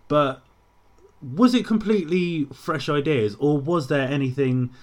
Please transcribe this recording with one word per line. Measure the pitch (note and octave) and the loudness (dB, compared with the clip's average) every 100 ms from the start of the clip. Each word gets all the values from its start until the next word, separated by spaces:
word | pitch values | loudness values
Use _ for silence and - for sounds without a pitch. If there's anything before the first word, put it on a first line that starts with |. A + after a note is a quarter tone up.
| - | -2
but | D3 C#3+ - _ _ _ _ _ _ - _ | 0 0 -2 _ _ _ _ _ _ -20 _
was | C3+ C#3 B3 B3 | -8 2 4 4
it | G3 | 0
completely | A3 G#3 G#3+ D3+ F#3 F3 E3 C#3 | -2 2 0 0 0 0 -2 -4
fresh | - - D#3 - | -6 -6 -4 -2
ideas, | D3 C#3+ C#3+ G#2+ G2+ | -2 0 0 0 0
or | D3 D3 | 0 0
was | C3+ E3+ C#3 | 0 -2 0
there | D3 C3 | -2 0
anything | C#3+ C3+ C3 C3+ B2+ B2 - | -2 -2 0 0 0 -2 -6